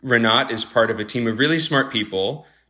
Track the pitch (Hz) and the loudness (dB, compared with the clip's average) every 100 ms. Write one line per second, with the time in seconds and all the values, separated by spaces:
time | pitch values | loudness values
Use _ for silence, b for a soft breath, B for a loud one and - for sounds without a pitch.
0 | 131 120 113 120 131 110 - 120 113 107 | 0 2 4 4 2 -2 -2 0 2 0
1 | 107 120 113 110 147 160 - 139 131 110 | -4 -2 -2 0 0 2 0 0 0 -4
2 | 104 95 101 151 b b b | -4 -2 -4 -6 b b b